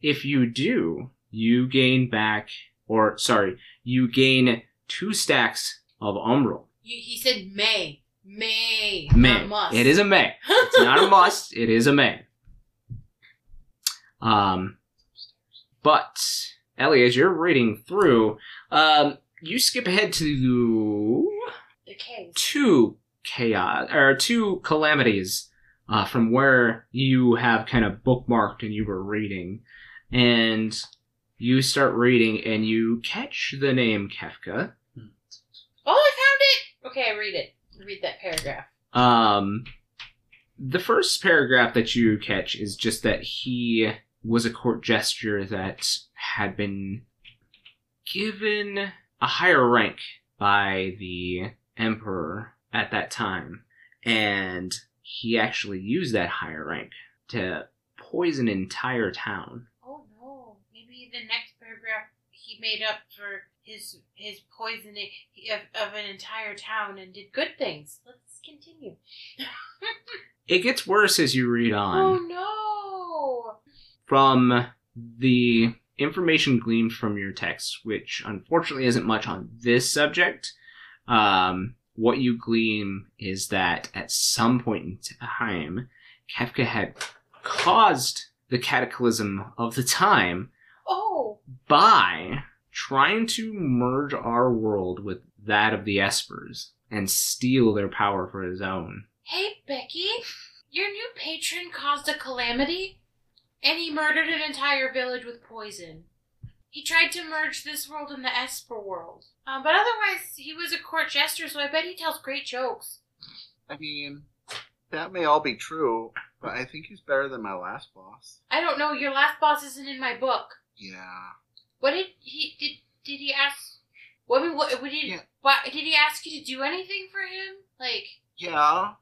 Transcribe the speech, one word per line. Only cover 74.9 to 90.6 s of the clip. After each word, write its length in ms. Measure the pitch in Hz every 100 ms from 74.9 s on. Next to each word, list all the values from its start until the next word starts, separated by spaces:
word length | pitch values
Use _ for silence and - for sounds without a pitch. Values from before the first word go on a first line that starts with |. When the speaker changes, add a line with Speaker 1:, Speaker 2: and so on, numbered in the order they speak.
| -
Speaker 1:
the 760 | 117 117 131 123 120 117 117 117 _ -
information 640 | 143 165 170 156 151 123
gleaned 320 | 110 113 113
from 240 | 113 113 104
your 140 | 98
text, 480 | 92 85 - - -
which 400 | 110 107 - - -
unfortunately 600 | 101 - 165 160 139 127
isn't 200 | 117 -
much 220 | 110 117
on 200 | 92 110 113
this 320 | 120 120 120
subject, 600 | 147 151 147 180 - - - - - - - -
um, 720 | 117 104 95 92 92 101 - _
what 240 | - 113 123
you 200 | 127 117
glean 680 | 117 113 113 107 101 95 101 _
is 300 | 104 95 98
that 420 | 98 92 87 -
at 160 | 98 -
some 500 | - - - 117 123
point 240 | 120 101
in 140 | 78 95 - - 117 -
time, 500 | 117 90 73 92 127 _ _ _ _
Kefka 300 | - 120 -
had 300 | 120 113 95 - - - _ _
caused 840 | - - - 196 214 143 127 - - _ _
the 100 | 127
cataclysm 920 | - 127 123 - 123 113 104 98 98 -
of 160 | 117
the 80 | 117
time 680 | 131 - 190 180 92 87 117 _